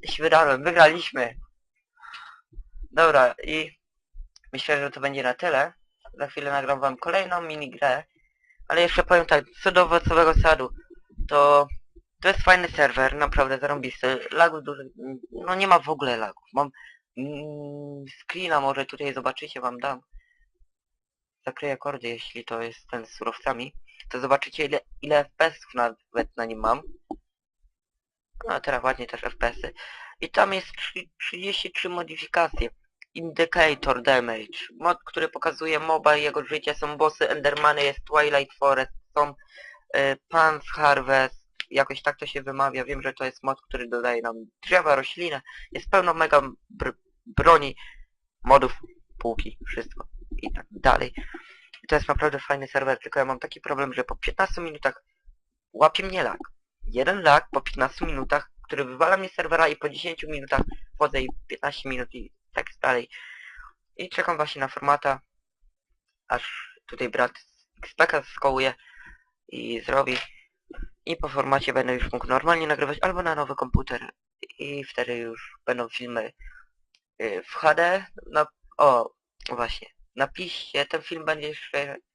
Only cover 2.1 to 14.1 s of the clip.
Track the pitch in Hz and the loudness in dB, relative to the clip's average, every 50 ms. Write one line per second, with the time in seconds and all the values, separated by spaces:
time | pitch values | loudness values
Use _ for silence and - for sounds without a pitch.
2.1 | - - - - - _ _ _ _ - - - - - - - - 151 165 165 | -20 -18 -20 -20 -20 _ _ _ _ -18 -18 -16 -14 -14 -14 -6 2 4 4 6
3.1 | 147 139 131 123 - - - - 156 156 156 156 151 _ _ _ _ _ _ _ | 8 8 6 6 4 -2 -8 -6 -4 -4 -6 -6 -12 _ _ _ _ _ _ _
4.1 | _ - - - _ _ _ - - 135 - - 151 143 143 143 139 143 131 139 | _ -16 -16 -16 _ _ _ -12 -10 -10 -2 0 0 0 0 -4 -6 -4 -4 -4
5.1 | 139 139 127 127 127 - - 175 156 131 143 170 175 _ _ _ _ _ _ - | -4 0 -2 -2 -2 0 0 0 2 2 2 2 -2 _ _ _ _ _ _ -20
6.1 | - - 143 139 - 147 143 143 143 139 135 131 139 131 135 139 131 - - 165 | -10 -8 -8 -8 -6 -6 -6 -2 -2 -2 0 0 -2 0 0 -2 -2 -2 -4 0
7.1 | 170 196 190 185 180 175 170 160 156 151 147 131 123 - 147 139 127 139 156 _ | 0 0 0 0 -4 -4 -4 -6 -8 -8 -8 -10 -6 -2 0 0 0 0 -4 _
8.1 | _ _ _ _ _ _ _ _ _ _ - - 151 165 175 170 - - 175 - | _ _ _ _ _ _ _ _ _ _ -6 -2 2 2 2 2 4 0 4 6
9.1 | 185 175 170 - 165 147 135 _ _ - - 196 185 180 180 165 170 170 - - | 6 4 6 4 2 2 2 _ _ -2 -2 4 6 6 6 6 4 2 2 4
10.1 | 165 160 170 160 160 - - 165 156 - 127 123 - - - _ - - _ _ | 4 6 6 8 6 6 6 6 4 4 2 -8 -8 -12 -18 _ -20 -20 _ _
11.1 | _ - - - 147 147 143 143 147 143 143 139 - - - _ _ - _ _ | _ -8 -6 0 4 6 6 8 8 6 6 4 -4 -12 -12 _ _ -20 _ _
12.1 | _ _ - 180 190 - - - 185 180 180 170 - - 147 131 120 127 131 135 | _ _ 0 0 2 2 6 6 6 6 4 -2 2 2 2 2 4 2 0 0
13.1 | 139 147 147 143 131 139 139 131 135 131 131 143 147 143 131 127 - - - 127 | 0 0 -2 0 2 2 2 2 2 -2 -2 -4 -4 -4 -6 -8 -8 -4 -2 -2